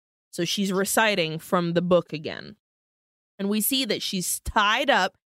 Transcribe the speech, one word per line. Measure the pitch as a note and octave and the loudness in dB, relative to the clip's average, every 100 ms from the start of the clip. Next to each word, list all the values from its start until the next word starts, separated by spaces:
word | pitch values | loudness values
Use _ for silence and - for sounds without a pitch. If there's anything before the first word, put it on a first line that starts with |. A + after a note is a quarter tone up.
| _ _ _ | _ _ _
So | - | -6
she's | E3+ - G3 | -4 -2 0
reciting | F#3 G3 - A3 G3 D#3+ D#3+ | 0 0 2 2 2 0 -4
from | - F3+ E3+ | -2 0 2
the | E3+ | 0
book | F3 F3 - | 4 2 2
again. | D3+ B2 C#2+ C#2+ - _ _ _ _ _ _ _ - | -6 -10 -12 -14 -20 _ _ _ _ _ _ _ -6
And | G3 | -2
we | G#3+ | 0
see | G#3 C4+ | 0 0
that | B3+ D#3+ | 0 -4
she's | - F#3 E3+ - | -4 -4 -4 -6
tied | - A3+ G3+ A#3 C#4 | -2 2 2 2 4
up | A3+ F#3 - | 2 2 -4